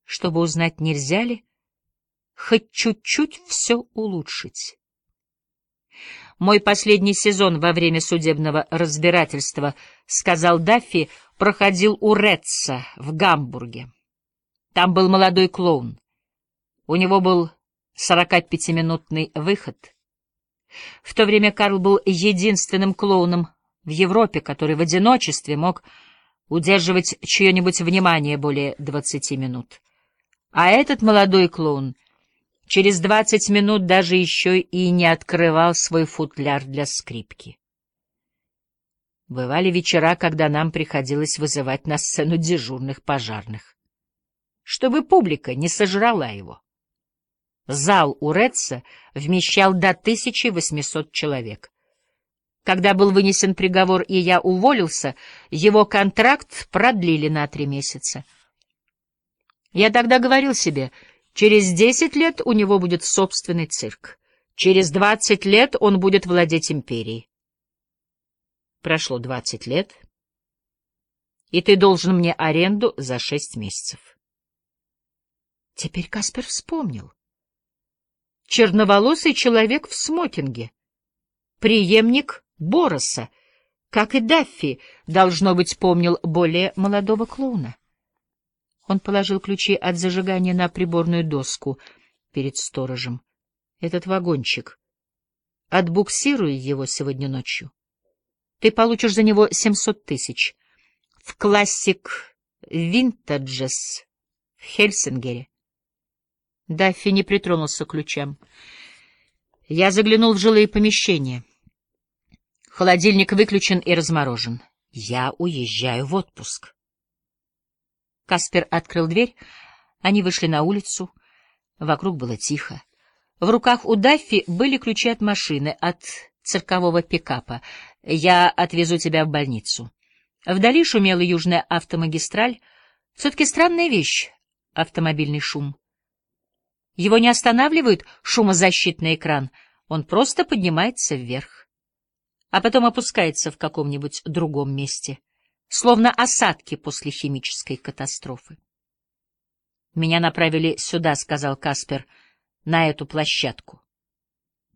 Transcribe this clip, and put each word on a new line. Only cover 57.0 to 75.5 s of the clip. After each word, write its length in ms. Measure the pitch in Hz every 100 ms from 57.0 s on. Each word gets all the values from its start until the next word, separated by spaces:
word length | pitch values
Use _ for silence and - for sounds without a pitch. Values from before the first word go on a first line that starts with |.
| 175 160 151
на 180 | 156 147
три 180 | - 143
месяца. 580 | 139 139 - - 131 123 _ _ _ _ _ _ _ _ _ _ _ _ _ _
Я 180 | 175 220
тогда 280 | 226 233 254
говорил 360 | 247 269 269
себе, 380 | 254 - 143 131 _ _ _ _
через 400 | - 208 214 190
десять 440 | 170 226 247 330 294
лет 240 | 330 330
у 80 | -
него 260 | 220 196 196
будет 240 | 180 170
собственный 640 | - - 190 - - 170 160
цирк. 520 | - 110 - - - _ _ _ -
Через 340 | 180 190 180
двадцать 560 | 147 202 214 - 202 190
лет 280 | 202 269 -
он 200 | 208 196
будет 260 | 190 196 180
владеть 440 | 175 170 160 160
империей. 600 | 151 - 120 110 113 - _ _ _ _ _ _ _ _ _ _ _ _ _ _ _
Прошло 360 | - 160 - 123
двадцать 480 | 120 123 - - -
лет, 280 | 139 208 _ _ _ _ _ _ _ _ _ _ _ _ _ _ _ _
и 120 | 190
ты 140 | 180 196
должен 400 | 196 180 170 185
мне 180 | 175
аренду 580 | - 160 156 180 208 233 -
за 220 | 135 123
шесть 380 | - 143 - -
месяцев. 640 | 104 - - - _ _ _ _ _ _ _ _ _ _ _ _ _ _ _